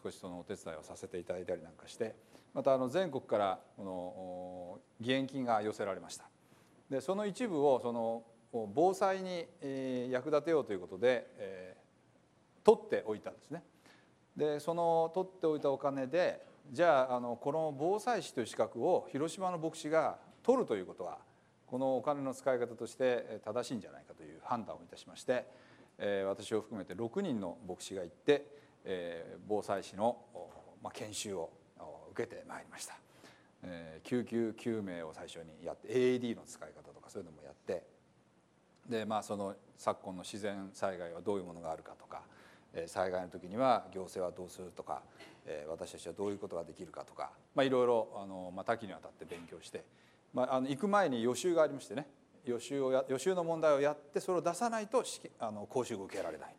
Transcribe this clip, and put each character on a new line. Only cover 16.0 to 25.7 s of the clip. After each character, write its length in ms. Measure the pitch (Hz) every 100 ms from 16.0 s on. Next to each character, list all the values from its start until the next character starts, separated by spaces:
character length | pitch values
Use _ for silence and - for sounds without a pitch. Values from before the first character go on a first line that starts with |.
| 127
で、 400 | 165 156 80 - - -
じ 140 | 127
ゃ 260 | 170 139 131
あ、 60 | 123
あ 40 |
の、 160 | 120 117
こ 140 | 143
の 240 | 156 160 135
防 220 | 165 214
災 240 | 247 220
士 120 | -
と 60 | -
い 40 |
う 20 | 107
資 80 |
格 320 | - 110 117 131
を 220 | 117 -
広 240 | 131 160
島 160 | 190 185
の 80 | 175
牧 180 | 160 -
師 120 | 151
が 300 | 160 127 87 - -
取 160 | - 262
る 80 | 175
と 100 | 104
い 60 |
う 40 | 90
こ 80 |
と 80 | -
は、 160 | 87 73 - _ _ _ -
こ 120 | 127
の 180 | 135 127
お 60 |
金 200 | 147 143
の 120 | 135
使 200 | 127 139
い 40 | 127
方 80 | 117
と 120 | 117 113
し 80 |
て、 40 | -
え 400 | 131 120 - 107
ー、 20 |
正 240 | 107 120 120
し 20 |
い 40 | 117
ん 40 |
じ 80 | 85
ゃ 20 |
な 100 | 69
い 40 |
か 100 | -
と 80 | -
い 40 | -
う 40 | -
判 220 | - 120
断 120 | 90 78
を 40 |
い 40 | -
た 100 | -
し 100 | -
ま 100 | 85
し 80 |
て、 220 | - 123 - - -